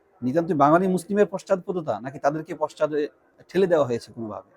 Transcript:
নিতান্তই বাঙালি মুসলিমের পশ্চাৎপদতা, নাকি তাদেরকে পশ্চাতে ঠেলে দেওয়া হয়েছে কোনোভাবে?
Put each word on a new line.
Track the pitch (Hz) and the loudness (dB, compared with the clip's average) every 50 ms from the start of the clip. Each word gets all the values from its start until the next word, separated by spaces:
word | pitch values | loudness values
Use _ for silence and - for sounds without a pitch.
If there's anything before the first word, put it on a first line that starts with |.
| _ _ _ _ | _ _ _ _
নিতান্তই | 120 127 131 170 165 165 165 | -4 -2 0 0 0 0 2
বাঙালি | 143 139 147 160 175 190 190 | 4 4 6 6 4 4 2
মুসলিমের | 185 175 - - 196 208 202 | 0 -2 -2 -2 0 2 2
পশ্চাৎপদতা, | 202 196 185 - - 196 185 - - 185 180 156 139 110 101 | 2 0 -6 -4 -2 -2 -2 -2 -4 -8 -6 -4 -6 -6 -6
নাকি | 117 135 139 143 | -8 -12 -8 -2
তাদেরকে | - 143 151 156 156 - 170 | -2 0 0 -2 -4 -8 -6
পশ্চাতে | - 156 147 - - 156 151 151 147 151 - - _ _ _ _ _ _ - | -6 -6 -6 -2 -2 -2 -2 0 -2 -4 -4 -6 _ _ _ _ _ _ -4
ঠেলে | - 180 196 | 0 2 2
দেওয়া | 175 170 156 139 | 4 4 4 2
হয়েছে | 123 120 113 - - | 2 -2 -4 -6 -10
কোনোভাবে? | 110 120 113 107 101 95 - _ _ | -12 -10 -10 -8 -10 -12 -14 _ _